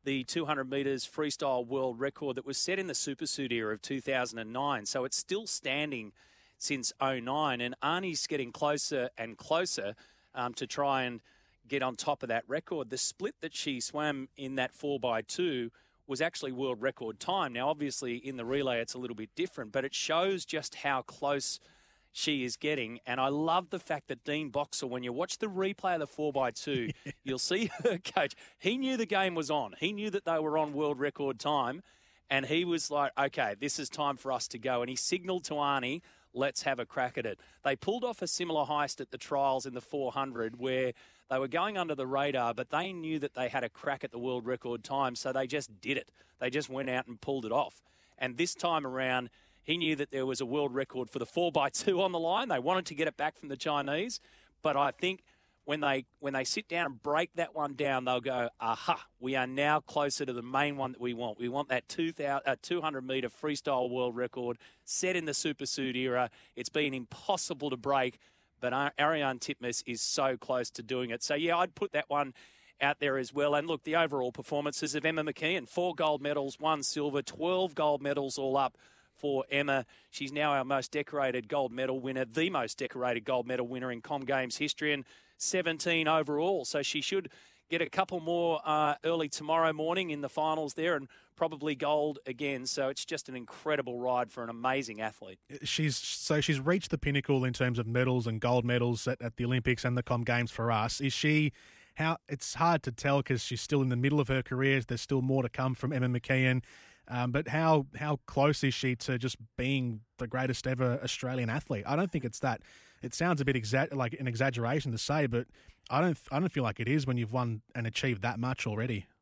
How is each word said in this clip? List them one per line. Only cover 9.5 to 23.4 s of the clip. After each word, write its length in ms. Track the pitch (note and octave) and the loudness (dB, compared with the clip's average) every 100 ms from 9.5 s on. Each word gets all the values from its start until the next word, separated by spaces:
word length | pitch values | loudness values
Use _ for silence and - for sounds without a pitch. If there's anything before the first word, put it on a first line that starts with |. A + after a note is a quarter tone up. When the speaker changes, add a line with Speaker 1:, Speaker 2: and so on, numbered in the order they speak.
| D#3+ F3+ - G2+ G2+ - _ _ | 0 0 -2 -4 -8 -18 _ _
Speaker 1:
um, 220 | C3 B2 | -6 -4
to 120 | A2+ C3 | -4 -6
try 340 | - C#3+ C3+ | 0 2 2
and 180 | B2 A#2+ _ _ _ _ A2+ | 0 -4 _ _ _ _ -4
get 160 | C#3 | -2
on 140 | C3 A#2 | -2 -2
top 260 | - C#3+ | -2 -2
of 60 | B2 | 0
that 160 | A2+ - | -2 0
record. 440 | D3 - E3 B2 | -4 -2 -6 -4
The 80 | B2+ | -4
split 360 | - - G3 - | -4 -2 -6 -6
that 120 | D#3+ | -8
she 280 | - D3+ B2+ | -4 -4 -2
swam 480 | - D3+ D3+ C#3 C3 - | -4 -2 0 -2 -6 -10
in 180 | C3+ | -6
that 180 | C3+ B2+ | -2 -2
four 280 | - D3 C#3 | -2 -4 0
by 220 | B2 A2+ | 2 0
two 500 | G#2+ - F3+ C3 A#2 _ _ _ - | -2 -2 0 0 -4 _ _ _ -8
was 140 | C3 | -2
actually 320 | D#3+ - C3+ | -2 -2 -6
world 280 | B2+ C3+ A#2 | -2 -2 0
record 380 | C3 - A2+ G#2+ | -2 -2 -8 -4
time. 340 | - F#3+ D3 | -2 0 0
Now, 160 | B2 C3+ | 0 0
obviously, 460 | D3+ D3 - B2+ A#2+ | 0 -2 -4 -4 -6
in 200 | C3 C3 | -6 -8
the 80 | |
relay, 360 | A#2 C#3 C3 A#2+ | -2 0 2 0
it's 140 | A#2 | -2
a 40 | B2+ | -6
little 180 | B2 A2 | -8 -8
bit 140 | A2 | -8
different, 380 | - F#3 - G#2+ | -4 -6 -6 -4
but 120 | C3 | -2
it 80 | C3+ | -2
shows 520 | - - D#3+ F#3+ F#3+ | -4 0 2 2 0
just 320 | - D#3 - - | -2 -6 -6 -4
how 260 | C#3+ C3+ | 0 0
close 560 | - - C#3+ C#3+ - - - _ _ _ _ - | -2 -4 0 0 -2 -6 -12 _ _ _ _ -4
she 260 | - C#3+ | 0 0
is 120 | B2+ - | -2 -2
getting. 420 | D3 D3 A2+ A#2 - | -2 -2 -2 -8 -4
And 140 | B2+ | 0
I 80 | C3 | 2
love 420 | C#3+ | 2